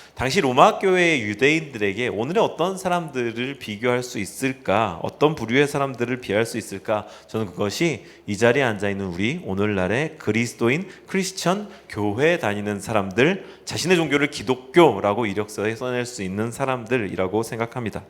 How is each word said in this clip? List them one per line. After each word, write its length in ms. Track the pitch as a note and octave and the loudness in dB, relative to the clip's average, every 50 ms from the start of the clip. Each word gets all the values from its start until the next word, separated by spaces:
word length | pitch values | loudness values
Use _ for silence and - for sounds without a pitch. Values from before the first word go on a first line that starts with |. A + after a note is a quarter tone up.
| - - _ | -20 -20 _
당시 260 | - A#2+ C3 C3 G3 | -4 -4 0 2 2
로마 380 | F3 C3+ B2 C3 D#3+ G3+ G#3+ - | 2 4 6 8 8 8 8 4
교회의 420 | - F#3+ F#3 F3+ F3 E3+ D#3+ C#3 | 2 2 4 4 4 4 4 2
유대인들에게 840 | A2+ G#2 G#2 G#2 C3 C#3+ D3+ D#3+ D#3+ D3 C3 A2+ G#2 G2+ F#2+ G2+ B2 A#2 | 0 -2 0 2 4 4 4 2 0 -4 -4 -2 -2 0 0 0 -2 -2
오늘의 360 | F#2+ F#2+ A2+ C3 F3 A3 G3 | -2 -2 -4 -2 0 2 0
어떤 320 | C#3 - - D#3 F3+ F#3+ F#3 | 0 0 -2 -2 -2 -2 -4
사람들을 840 | - F#3+ F3 F3 E3+ D#3 C3+ C3 A#2+ A#2 A2 A2+ B2 C3 C#3 - | -2 -2 -2 -2 -2 -4 -4 -4 -2 -2 -2 -4 -6 -6 -6 -8
비교할 420 | - - G#2+ G2+ A2+ B2 B2 B2 B2 | -10 -10 -8 -2 0 0 0 0 -2
수 140 | B2 - A#2 | -4 -6 -6
있을까, 800 | G2+ F2+ - - C3 C3 C3 C3 - - F#2+ G#2 A2+ G2+ F2 E2 - | -6 -6 -6 -4 -4 -4 -4 -4 0 0 2 2 2 0 -2 -4 -8
어떤 320 | A2 - - - D3+ D#3+ | -8 0 2 2 2 2
부류의 320 | - A#2 G#2+ A#2 C3+ D3 C#3+ | 0 -2 0 2 2 2 2
사람들을 520 | - D3 C#3 C#3 C3 A#2 A#2+ A#2 B2+ B2+ | 2 -2 -2 -4 -2 -4 -4 -4 -4 -6
비할 240 | B2+ - G2 G#2 A2+ | -4 0 0 0 0
수 120 | A2+ - A#2 | 0 -2 -6
있을까? 500 | G2+ - - F#2+ - - A2 G#2 G2 - - - - - | -8 -8 -10 -10 -4 -2 -2 -2 -2 -6 -14 -20 -18 -8
저는 180 | - A2 A2 | -4 -4 -4
그것이 580 | F#2+ F2 - G2+ G2+ G2 - E3+ E3+ C#3+ G#2 - - - - - | -4 -4 -4 -4 -4 0 0 0 0 0 -4 -8 -16 -20 -16 -8
이 100 | - G#2 | -8 -2
자리에 280 | F#2 A2+ A#2 B2 C#3 C#3 | 2 4 4 4 4 2
앉아있는 420 | B2 A2 G2 G#2 G2+ G2+ G2 G2 | 0 0 -2 -2 -4 -2 -4 -4
우리 340 | F#2+ E2+ E2+ G2+ A2+ D3 F3+ - | -6 -4 -2 -2 -2 -2 -4 -6
오늘날의 680 | F#2+ F#2+ F#2+ G2+ G#2+ G#2 G2 F2+ F#2 G2+ B2+ D3+ D#3 D#3 - | -6 -2 0 0 0 0 0 0 0 0 0 -2 -4 -6 -6
그리스도인, 720 | - - G#2+ A2 A#2+ A#2 - - A#2 A#2 C3 D#3 F#3+ - - - - | -4 -2 0 0 0 -2 -2 0 2 2 2 0 -2 -6 -12 -18 -14
크리스천, 640 | - - F#3+ F#3+ F3+ - - - E3+ F3+ G#3 G#3 G#3 - - - - | -6 -4 -2 -2 -2 -6 -2 -2 0 0 -2 -4 -8 -14 -20 -18 -12
교회 500 | - A2 G#2 G#2 G2+ A2 C#3 D#3+ F3 E3 | -6 -4 -2 -2 0 2 2 2 2 2
다니는 400 | - A2 G#2 G#2 G#2 G#2 G#2 G2+ | 0 -2 -2 -2 -2 -4 -4 -4
사람들, 640 | F2+ - A2+ G#2+ G2 G2 F#2 G#2 B2+ D#3 G3 F#3+ - - - - - | -4 -2 -2 0 0 0 2 2 4 4 2 0 -6 -12 -18 -16 -12
자신의 320 | - - A2+ - D#3 F#3+ | -10 -6 -4 0 2 2
종교를 320 | F3 E3 D3+ C3+ C#3+ C#3+ C#3+ | 2 4 2 2 2 0 0
기독교라고 920 | - - - G#2 B2+ B2 - - - F3 F3 D3+ A2+ G2 G2+ G2+ G#2 G#2 A#2+ G#2+ | -2 -6 -2 -2 -2 -2 -4 2 6 8 8 8 6 4 2 2 2 2 0 -2
이력서에 480 | G2 G2+ G#2 G#2 - - G2+ G#2+ A2+ | -2 -2 -4 -4 -4 -2 -2 -2 -2
써낼 300 | A2 B2 B2+ B2 B2 B2 | -2 -4 -4 -2 -2 -4
수 180 | A#2 - - G2 | -6 -6 -8 -6
있는 280 | F#2 F#2+ G2+ G#2+ A#2+ | -6 -4 -2 -4 -4
사람들이라고 920 | A2+ - C#3 C3 C3 B2 A#2 G#2 A#2+ C3 G#2+ F#2+ F#2+ F2+ F#2 F#2+ - G#2+ A2+ | -4 -4 -2 -2 -2 -4 -2 -2 0 0 0 -2 -2 -2 -2 0 0 0 -2
생각합니다. 600 | - - A2+ A2+ A2+ - C3 A#2+ G#2+ - F2 F2 - | -2 -2 -4 -4 -4 -4 -6 -6 -6 -6 -8 -12 -12